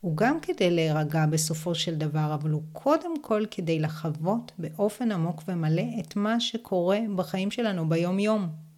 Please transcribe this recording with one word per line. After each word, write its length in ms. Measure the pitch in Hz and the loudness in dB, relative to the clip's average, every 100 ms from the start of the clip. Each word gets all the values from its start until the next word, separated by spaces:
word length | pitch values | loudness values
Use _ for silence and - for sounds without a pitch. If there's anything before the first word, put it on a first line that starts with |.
הוא 160 | 175 156 | -2 2
גם 220 | 226 320 | 2 2
כדי 320 | - 359 185 | -2 0 2
להירגע 540 | 170 160 156 151 160 156 | 4 4 2 2 4 4
בסופו 500 | 156 - 160 - 160 | 2 0 -2 -2 -2
של 200 | - 160 | -2 0
דבר, 380 | 151 151 151 | 0 0 0
אבל 160 | 151 151 | 0 0
הוא 140 | 151 156 | -2 -2
קודם 500 | - - 311 339 320 | -4 2 2 2 -6
כל 220 | 302 214 214 | 0 0 0
כדי 280 | - 165 160 | -4 -2 0
לחוות 720 | 156 - 160 156 160 226 233 - | 0 -2 -4 -2 0 -2 -4 -10
באופן 540 | 165 160 208 214 240 | -12 0 -2 0 -2
עמוק 300 | 196 165 160 - | 0 0 -2 -4
ומלא 360 | 180 156 160 226 233 | -2 2 2 0 -4
את 160 | - 208 | -6 -2
מה 240 | 208 233 | 0 0
שקורה 600 | 233 226 - 185 175 202 226 190 | 0 -4 -2 0 2 2 0 -2
בחיים 360 | 170 190 196 | -2 -2 -2
שלנו 380 | - 233 185 160 | 0 -2 0 2
ביום 300 | 165 175 190 | 2 2 2
יום. 280 | 208 220 180 156 - | 2 2 0 -6 -14